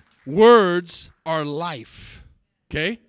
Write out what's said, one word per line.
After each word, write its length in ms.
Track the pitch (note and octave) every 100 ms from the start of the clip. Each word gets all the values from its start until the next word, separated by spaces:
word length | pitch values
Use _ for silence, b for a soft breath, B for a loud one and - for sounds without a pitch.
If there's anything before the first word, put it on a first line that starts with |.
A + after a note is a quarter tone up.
| _ _ C3
words 840 | D#3+ A3+ A#3 F#3 F3 F3 - - _ E3
are 180 | D#3+
life, 800 | D3 D3 E3+ C#3 G#2+ - - - - _ _ _ -
okay? 300 | D3 E3+ A3+